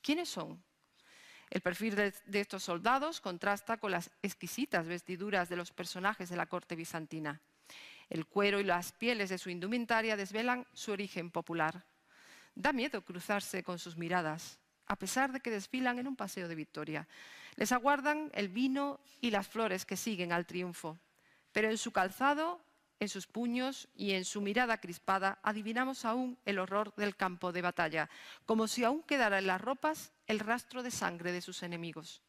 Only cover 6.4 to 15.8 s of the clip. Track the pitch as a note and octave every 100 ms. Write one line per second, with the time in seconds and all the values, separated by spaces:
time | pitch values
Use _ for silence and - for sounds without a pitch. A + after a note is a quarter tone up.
6.4 | E3 F3+ - E3 E3 E3 D#3 D#3+ D3+ D3+
7.4 | _ _ - - - - - E3 D#3+ G3+
8.4 | G3+ G3+ G3 F3 F3 _ A#3 A#3 G3 F#3
9.4 | F#3 F3 F#3 A#3+ A3+ A3+ A3 G#3 F#3+ G#3
10.4 | B3 B3 B3 - - G3 G3 F3+ E3+ E3+
11.4 | E3 E3 D#3 F3+ - _ _ - - -
12.4 | - - F#3 A#3+ C#4 A3 - F3 - G3+
13.4 | - F#3 F3+ F3 F3 E3 E3+ F3+ D#3 D#3+
14.4 | - - _ _ - G3+ F#3+ C4 C4+ B3+
15.4 | A#3+ G#3+ G3 B3+